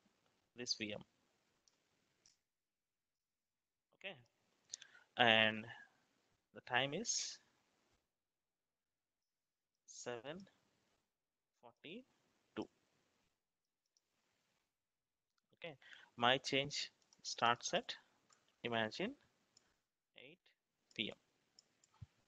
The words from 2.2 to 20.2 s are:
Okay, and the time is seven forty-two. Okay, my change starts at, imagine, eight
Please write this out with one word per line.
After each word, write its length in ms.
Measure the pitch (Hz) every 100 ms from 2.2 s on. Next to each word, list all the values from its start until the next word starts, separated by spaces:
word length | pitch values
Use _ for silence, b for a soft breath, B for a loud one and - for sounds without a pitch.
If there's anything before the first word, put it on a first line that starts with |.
| - _ _ _ _ _ _ _ _ _ _ _ _ _ _ _ _ _
Okay, 160 | 190 131 120 _ _ _ _ B B B B -
and 460 | 120 110 110 110 113 B B B B _ _ _ _
the 60 | 104
time 320 | - 123 139
is 440 | 165 233 - - - - _ _ _ _ _ _ _ _ _ _ _ _ _ _ _ _ _ _ _ _ _ _ _ -
seven 600 | - 123 120 127 180 190 _ _ _ _ _ _ _ _ _ _ _
forty-two. 1040 | 120 - 135 220 262 _ _ _ _ 107 - _ _ _ _ _ _ _ _ _ _ _ _ _ _ _ _ _ _ _ _ _ _ _ _ _ _ _ _ _
Okay, 200 | 170 139 B B B -
my 220 | 120 135
change 520 | - 135 143 - - - _ -
starts 500 | - - 117 123 -
at, 220 | 180 - - - _ _ - _ _
imagine, 520 | 120 113 110 - 208 285 _ _ _ - _ _ _ _ _
eight 200 | -